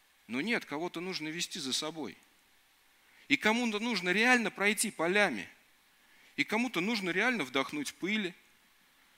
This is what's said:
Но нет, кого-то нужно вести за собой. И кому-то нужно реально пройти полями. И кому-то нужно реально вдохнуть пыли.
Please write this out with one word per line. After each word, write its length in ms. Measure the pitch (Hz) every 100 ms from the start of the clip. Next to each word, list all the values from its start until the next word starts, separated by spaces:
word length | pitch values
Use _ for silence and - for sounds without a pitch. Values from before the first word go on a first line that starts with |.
| _ _ -
Но 120 | 123
нет, 240 | 190 220
кого-то 360 | - 143 175 170
нужно 280 | 180 160 156
вести 300 | 165 170 190
за 140 | 135
собой. 440 | 120 156 165 120 - - _ _ _ _ _ _ _ _ - -
И 80 | 143
кому-то 440 | 214 233 240 208
нужно 300 | 240 208 180
реально 420 | 190 240 247 202
пройти 400 | - 202 214 214
полями. 560 | - 165 202 196 110 82 - _ _ _ _ _ - - -
И 80 |
кому-то 360 | 147 214 247 175
нужно 300 | 185 233 190
реально 340 | 170 233 233
вдохнуть 500 | 131 135 131 147 139
пыли. 400 | - 175 214 180 - _ _ _ _ _ _ _